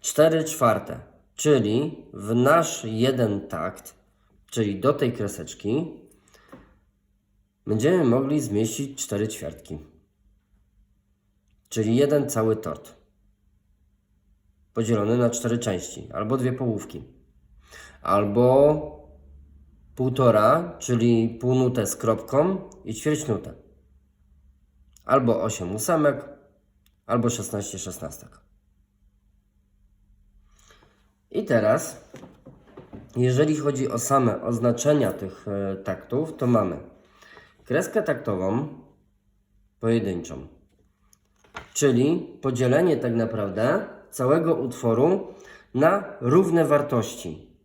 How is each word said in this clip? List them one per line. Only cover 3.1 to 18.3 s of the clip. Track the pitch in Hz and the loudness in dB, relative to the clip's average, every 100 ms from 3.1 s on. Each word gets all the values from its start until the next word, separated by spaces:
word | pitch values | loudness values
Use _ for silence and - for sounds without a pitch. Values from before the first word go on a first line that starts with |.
| 123 110 101 - | 2 0 0 -6
takt, | 82 87 - - _ _ _ _ _ _ | -6 -6 -8 -20 _ _ _ _ _ _
czyli | 120 104 95 | -4 -2 0
do | 127 | 0
tej | 151 123 | 2 -2
kreseczki, | - 101 - 82 - 101 135 170 - - _ _ _ _ - - _ _ _ _ _ _ _ _ _ - | -2 -8 -8 -14 -8 -4 -2 -4 -12 -20 _ _ _ _ -20 -20 _ _ _ _ _ _ _ _ _ -4
będziemy | 107 139 180 | 0 2 4
mogli | 135 127 135 151 | 4 2 2 -2
zmieścić | 123 101 113 - 139 - - | 0 0 0 -4 -8 -8 -6
cztery | 101 107 | -4 -4
ćwiartki. | - 71 71 - 76 - _ _ _ _ _ _ _ _ _ _ _ _ _ _ _ _ _ _ | -6 -12 -12 -16 -16 -16 _ _ _ _ _ _ _ _ _ _ _ _ _ _ _ _ _ _
Czyli | 113 110 117 | -2 0 2
jeden | 143 147 139 | 4 2 0
cały | 113 110 107 | 0 0 0
tort. | - 76 - - _ _ _ _ _ _ _ _ _ _ _ _ _ _ _ _ _ | -4 -12 -16 -20 _ _ _ _ _ _ _ _ _ _ _ _ _ _ _ _ _
Podzielony | - 110 110 104 120 | -4 0 2 2 2
na | 120 | 2
cztery | 117 - 120 | 0 -2 -2
części, | - 90 - - - | -2 -4 -6 -14 -12
albo | - 107 127 | -8 -2 0
dwie | 123 | -2
połówki. | 123 123 104 - 71 - - _ _ _ - _ - - - | -2 -4 -4 -8 -16 -16 -20 _ _ _ -20 _ -20 -20 -10
Albo | - 101 101 | 0 2 2